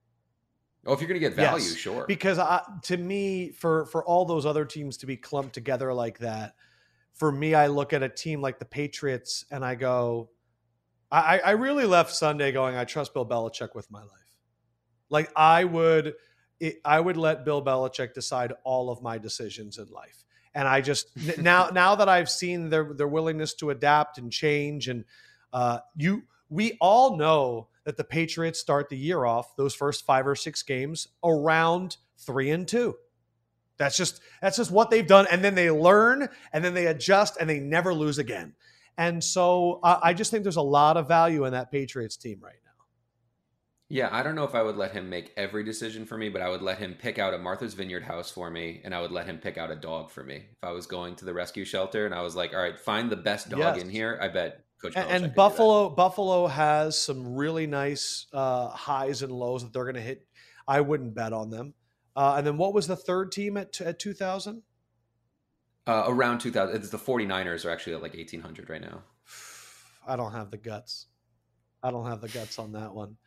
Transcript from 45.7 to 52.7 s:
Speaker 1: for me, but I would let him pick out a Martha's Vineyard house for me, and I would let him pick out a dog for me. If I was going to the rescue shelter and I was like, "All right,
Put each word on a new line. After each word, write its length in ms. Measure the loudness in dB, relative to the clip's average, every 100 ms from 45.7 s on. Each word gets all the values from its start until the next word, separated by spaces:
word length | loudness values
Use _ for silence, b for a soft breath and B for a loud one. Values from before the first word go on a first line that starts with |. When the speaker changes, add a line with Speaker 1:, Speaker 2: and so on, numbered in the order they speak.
| -8 -10 -10 -12
Speaker 1:
for 120 | -8
me, 100 | -6
but 140 | -4
I 60 | -4
would 140 | -4
let 160 | -6 -6
him 160 | -8
pick 260 | -8 -8 -4
out 140 | -4
a 40 | -4
Martha's 360 | -6 -8 -8
Vineyard 280 | -10 -10 -10
house 280 | -10 -10 -10
for 180 | -12 -10
me, 300 | -10 -10 -12
and 100 | -10
I 80 | -8
would 120 | -6
let 140 | -8 -8
him 120 | -10
pick 200 | -10 -10
out 120 | -10
a 60 | -10
dog 340 | -8 -10 -10
for 140 | -16
me. 120 | -16 -16
If 280 | -18 _
I 80 | -10
was 140 | -10 -10
going 280 | -10 -10 -12
to 80 |
the 80 | -10
rescue 300 | -8 -8 -10
shelter 400 | -6 -4 -4 -2
and 80 | -4
I 100 | -4
was 120 | -6
like, 180 | -6 -4
"All 60 | -2
right, 160 | -4